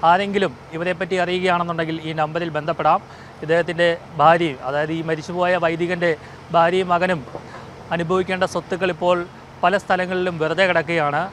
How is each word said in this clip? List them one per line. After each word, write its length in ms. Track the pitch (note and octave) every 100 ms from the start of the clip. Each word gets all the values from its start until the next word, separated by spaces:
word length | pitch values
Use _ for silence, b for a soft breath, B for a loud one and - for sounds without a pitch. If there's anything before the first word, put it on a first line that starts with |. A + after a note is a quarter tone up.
| E3
ആരെങ്കിലും 420 | F3+ G3+ G3+ F#3+ D#3 - D#3+
ഇവരെപ്പറ്റി 420 | F3 F3 F3+ F#3
അറിയുകയാണെന്നുണ്ടെങ്കിൽ 720 | F3 F#3 F#3 F3 F3 E3 D#3+ D#3+ D#3+
ഈ 40 | D#3
നമ്പറിൽ 320 | D3+ D#3+ E3+ D3+
ബന്ധപ്പെടാം. 420 | D3 E3 D3+ F3+ - B B -
ഇദ്ദേഹത്തിൻ്റെ 440 | D3+ E3 E3+ E3 E3+ E3+ - E3+
ഭാര്യയും, 400 | D3 E3+ E3+ C3 C3
അതായത് 240 | C#3+ D#3 E3
ഈ 20 | E3
മരിച്ചുപോയ 480 | D#3+ D3+ F3 F3+ F3+
വൈദികൻ്റെ 480 | E3 E3 F3 F3+ F3 D3+ B B -
ഭാര്യയും 340 | E3+ E3+ F#3 F3+
മകനും 260 | F3 F#3 F3 B2 - - B B - - E3+
അനുഭവിക്കേണ്ട 480 | E3 F#3 F#3 F#3 F#3
സ്വത്തുക്കൾ 360 | F#3 - F#3 F#3+ D#3+
ഇപ്പോൾ 220 | F3 F3 F3 - - -
പല 120 | F3 G3
സ്ഥലങ്ങളിലും 520 | - F#3 F3+ F#3 F#3 E3
വെറുതെ 220 | D#3 E3 F#3+
കിടക്കുകയാണ്. 540 | E3+ D#3 E3+ D3 C#3+ F#3